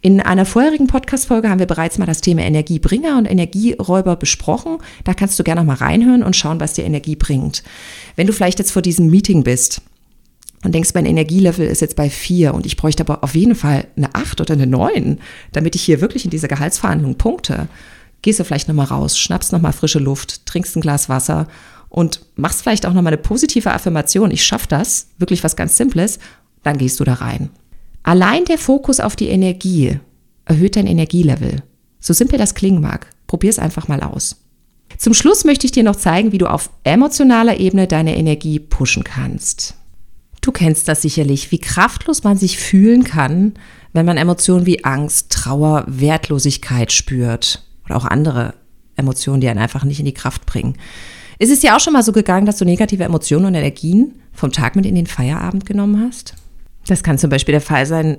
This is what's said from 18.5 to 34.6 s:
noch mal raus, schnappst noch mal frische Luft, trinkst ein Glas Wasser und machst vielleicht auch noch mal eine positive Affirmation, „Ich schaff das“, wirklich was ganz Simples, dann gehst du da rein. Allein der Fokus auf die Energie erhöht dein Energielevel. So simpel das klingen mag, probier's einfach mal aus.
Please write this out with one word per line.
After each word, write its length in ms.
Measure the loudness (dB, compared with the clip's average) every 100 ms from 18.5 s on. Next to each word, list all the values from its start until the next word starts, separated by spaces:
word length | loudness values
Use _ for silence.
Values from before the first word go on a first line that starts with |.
| -4 -2
noch 60 |
mal 100 | -2
raus, 340 | 0 -2 -2 -2
schnappst 340 | -2 -4 0
noch 80 | 0
mal 120 | 0
frische 260 | 0 0 0
Luft, 480 | 0 -4 -8 -14 -8
trinkst 280 | -6 -4 -4
ein 40 |
Glas 300 | -2 -2 -2
Wasser 360 | -2 -2 -2 -4 -10 -20 -20 -8
und 340 | -2 -2 -2 _ -6
machst 260 | -4 -4
vielleicht 240 | -2 -2 0
auch 80 |
noch 80 | 2
mal 80 | 2
eine 80 | 0
positive 520 | -2 0 0 0 0
Affirmation, 600 | -2 -2 -2 -2 0 0
„Ich 160 | 2 0
schaff 200 | -2 -2
das“, 420 | -2 0 -4 -6 -6
wirklich 260 | -2 0
was 120 | -2 -2
ganz 200 | 0 2
Simples, 420 | 2 2 -2 -4 -14 -20 _ _
dann 160 | -4 0
gehst 200 | -2 0
du 60 |
da 80 | 0
rein. 380 | 0 -4 -6 -8 -12 _ -20 -20 -6
Allein 440 | 2 4 4 2 0
der 100 | 0
Fokus 420 | 2 0 2 0
auf 160 | -2
die 140 | -2 -2
Energie 680 | 2 0 0 -2 2 2 0 -8 _ _ _ 0
erhöht 300 | 2 2 2
dein 100 | 2
Energielevel. 760 | 2 2 2 2 2 -2 -6 -10 _ _ _
So 140 | -2
simpel 240 | -2 0 0
das 160 | 0
klingen 260 | 0 0 0
mag, 300 | 0 -6 -12 _ -8
probier's 320 | -2 0 0
einfach 300 | -4 -4 -4
mal 120 | -4
aus. 420 | -4 -6 -8 -10 _ _